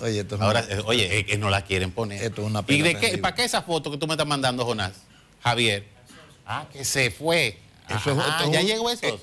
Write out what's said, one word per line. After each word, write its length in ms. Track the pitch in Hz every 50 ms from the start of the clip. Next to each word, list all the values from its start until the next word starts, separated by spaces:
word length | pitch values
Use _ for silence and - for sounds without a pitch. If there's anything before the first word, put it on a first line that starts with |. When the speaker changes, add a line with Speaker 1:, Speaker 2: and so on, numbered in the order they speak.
Speaker 1:
Oye, 180 | 127 117 110 104
esto 140 | 98 90 107
es 60 | 98
Speaker 2:
ahora, 220 | 110 104 110 117 113 110
Speaker 1:
una 80 | 101
Speaker 2:
eh, 60 | 101 104
oye, 340 | 107 117 123 104 90 92 107
es 60 | 101
que 120 | 101 104 101
no 120 | 107 101
la 140 | 98 98 92
quieren 280 | - 98 92 90 90
poner. 300 | 87 - 113 104 101 98 110
Speaker 1:
Esto 180 | 113 98 -
es 60 | 104 107
una 120 | 107 104
Speaker 2:
¿Y 40 | 98
Speaker 1:
pena 200 | - 139 147 151
Speaker 2:
de 100 | 170 170
qué? 40 | -
Speaker 1:
terrible. 220 | - 226 185 -
Speaker 2:
¿Para 140 | - 185 175
qué 80 | - 247
esa 160 | 240 240 208
foto 280 | - - 170 160 147 160
que 80 | 156 139
tú 80 | 160 156
me 60 | 160
estás 140 | 151 156 147
mandando, 380 | 147 139 131 127 123 127 123
Jonás? 280 | 120 117 110 104 107 95 - - - - - - - - -
Javier. 440 | - 120 117 117 120 110 101 101 101 - - - - - - - - - - - -
Ah, 200 | - 110 135 151 -
que 120 | - 139 135
se 260 | - - 139 131 120
fue. 480 | - - 139 160 170 170 147 113 95 - - - - - - -
Speaker 1:
Eso 220 | 98 104 - 147
es, 60 | 139 135
Speaker 2:
Ah, 180 | 127 139 156 165
Speaker 1:
esto 60 | 175
es 60 | 160
Speaker 2:
ya 80 | 156 156
Speaker 1:
un, 40 | 175 202
Speaker 2:
llegó 220 | 220 220 226 233
eso. 160 | 240 226 - 185
Speaker 1:
e-, 120 | 113 101